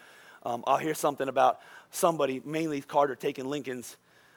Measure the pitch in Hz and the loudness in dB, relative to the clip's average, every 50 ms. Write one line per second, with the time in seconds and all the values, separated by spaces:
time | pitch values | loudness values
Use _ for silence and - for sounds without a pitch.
0 | - - - - - - - - - 117 120 120 110 127 135 135 143 160 151 - | -20 -20 -20 -20 -20 -20 -18 -10 -6 -6 -6 -2 2 2 2 2 2 -2 -2 0
1 | - 151 139 - 135 135 123 135 131 123 - - - - - - - _ - - | -2 -2 0 -2 -4 0 2 4 4 4 4 0 -6 -20 -20 -20 -20 _ -2 2
2 | - 170 165 151 143 135 131 127 - 143 156 160 165 156 147 139 139 - 156 147 | 2 2 4 2 0 0 -2 -4 -6 -6 -4 -4 -2 -2 -4 -4 -6 0 2 4
3 | 143 139 123 - - 147 131 139 131 131 147 147 127 135 127 123 113 - - - | 4 4 0 -2 -4 -4 -4 -4 -6 -6 -6 -6 -6 -8 -8 -8 -10 -14 -18 -20
4 | _ _ _ _ _ _ _ | _ _ _ _ _ _ _